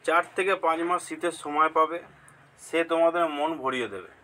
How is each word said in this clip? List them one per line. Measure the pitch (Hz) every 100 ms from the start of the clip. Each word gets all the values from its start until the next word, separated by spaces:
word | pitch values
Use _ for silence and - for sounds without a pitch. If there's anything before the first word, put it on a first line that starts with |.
| -
চার | 165 175 -
থেকে | 190 190
পাঁচ | 170 160 170
মাস | 180 -
শীতের | 156 170 160
সময় | 151 147 160 160
পাবে, | 160 170 - - - - - _ -
সে | 160 165
তোমাদের | 170 165 170 165 147
মন | 156 160
ভরিয়ে | 131 127 110
দেবে। | 98 87 -